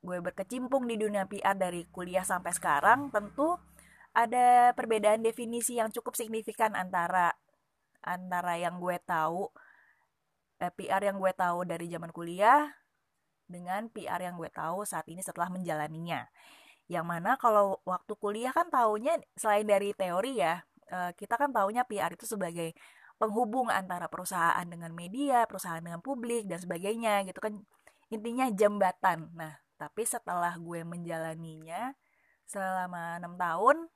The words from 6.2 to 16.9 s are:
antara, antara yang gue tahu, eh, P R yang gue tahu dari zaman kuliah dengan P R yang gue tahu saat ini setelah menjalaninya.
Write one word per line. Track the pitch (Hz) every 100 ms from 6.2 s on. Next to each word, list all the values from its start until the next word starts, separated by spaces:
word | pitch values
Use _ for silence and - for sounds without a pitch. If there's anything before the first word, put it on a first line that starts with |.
| 226 226 214 214 220 202
antara, | 185 185 170 180 175 - _ _ _ _ _ _
antara | - 180 185 180 175 170
yang | 175 180
gue | 175 175
tahu, | - 170 156 170 196 - - - _ _ _ _ _ _ _ _
eh, | 175
P | - 190
R | 190 202
yang | 196
gue | 190
tahu | 185 180 175
dari | 180 165 170
zaman | 170 165
kuliah | 170 170 180 208 277 302 - _ _ _ _ _ _ _
dengan | 175 175 190 226
P | 220 180
R | 175 180
yang | 175
gue | 165
tahu | - 160 180
saat | 208 170 160
ini | 170
setelah | 190 170 175
menjalaninya. | 185 175 151 151 160 170 151 113 _ - - - _ _